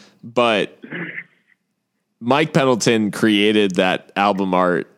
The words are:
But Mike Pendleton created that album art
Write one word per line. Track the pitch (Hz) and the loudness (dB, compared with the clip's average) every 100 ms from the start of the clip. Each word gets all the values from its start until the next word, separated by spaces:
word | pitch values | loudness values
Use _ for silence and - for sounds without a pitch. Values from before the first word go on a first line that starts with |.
| - _ | -20 _
But | 117 123 120 104 - - - 175 - - - _ _ _ _ _ _ _ _ _ | -6 -2 0 0 -2 -8 -16 -14 -14 -16 -20 _ _ _ _ _ _ _ _ _
Mike | 117 143 156 | -2 0 0
Pendleton | 160 135 113 127 113 104 | 0 0 2 0 0 0
created | - 113 101 107 107 101 92 | 0 0 2 2 2 0 0
that | 92 80 - 98 | 0 -2 -4 -2
album | 101 95 95 | 0 0 0
art | 90 90 82 - | 0 2 0 -6